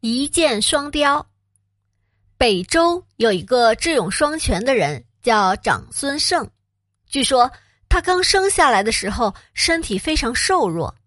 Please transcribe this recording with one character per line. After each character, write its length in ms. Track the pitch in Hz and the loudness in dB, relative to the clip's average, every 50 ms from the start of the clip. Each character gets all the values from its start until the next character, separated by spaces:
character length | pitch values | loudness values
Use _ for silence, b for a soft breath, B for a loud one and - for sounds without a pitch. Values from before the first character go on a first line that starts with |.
一 280 | - 226 226 254 277 294 | -4 -4 -2 -2 -4 -2
箭 340 | - 339 330 294 233 202 214 | 0 0 0 2 0 0 -2
双 280 | - 320 294 285 294 285 | 0 -2 -2 -4 -2 -2
雕。 340 | 294 294 285 277 294 - _ _ _ _ _ _ _ _ _ _ _ _ _ _ _ _ _ _ _ _ _ _ | 0 0 0 0 0 -4 _ _ _ _ _ _ _ _ _ _ _ _ _ _ _ _ _ _ _ _ _ _
北 260 | _ 254 233 202 175 185 | _ 0 0 2 0 -2
周 420 | - - 330 339 339 349 359 - _ _ | -2 0 2 2 2 0 -2 -8 _ _
有 160 | _ 226 226 202 | _ 0 0 0
一 100 | 180 - | 0 -2
个 320 | - 247 247 240 226 220 | -2 0 4 4 4 2
智 200 | 226 - 330 330 | 2 -2 0 0
勇 140 | 262 180 165 | 0 -2 -2
双 300 | 190 - 302 294 302 220 | -2 -2 -2 -2 -2 -4
全 260 | - - 226 180 214 | -4 -2 -2 -2 0
的 120 | 254 277 | 0 0
人， 280 | 226 165 143 147 120 - _ _ _ _ | 0 0 -2 -4 -8 -12 _ _ _ _
叫 340 | 254 226 214 202 185 190 | 0 2 2 2 2 0
长 280 | - - 220 156 - - - | 0 0 -2 -2 -2 -4 -12
孙 260 | - - - 277 277 302 | -12 -8 -6 -6 -4 -2
晟。 300 | - - 359 330 240 - _ _ _ _ _ _ _ _ _ _ _ _ | -2 -2 -2 -2 -4 -6 _ _ _ _ _ _ _ _ _ _ _ _
据 160 | - 285 254 | -4 -4 -2
说 260 | - 269 254 240 254 b b b b b b b _ | 2 4 4 4 2 b b b b b b b _
他 120 | - 370 | 0 0
刚 220 | - 370 370 359 370 | 2 2 0 0 2
生 260 | - - 392 381 392 | 2 2 2 2 2
下 220 | 392 - 330 285 | 2 4 4 4
来 100 | 233 190 | 4 2
的 120 | 196 220 214 | 2 0 -2
时 180 | - - 190 | -4 -4 -4
候， 240 | 202 - 240 202 190 B B B B | -2 -2 -2 -2 -4 B B B B
身 280 | - - - 330 330 320 | -4 -2 0 0 -2 -2
体 160 | - 202 - | -4 -6 -4
非 180 | - 311 311 | -2 -2 -2
常 160 | 302 - 226 247 | -2 -2 -2 -4
瘦 360 | - - - 381 359 262 190 | -4 -2 0 0 2 0 0
弱 260 | 160 165 156 - - _ _ | -2 -4 -4 -6 -8 _ _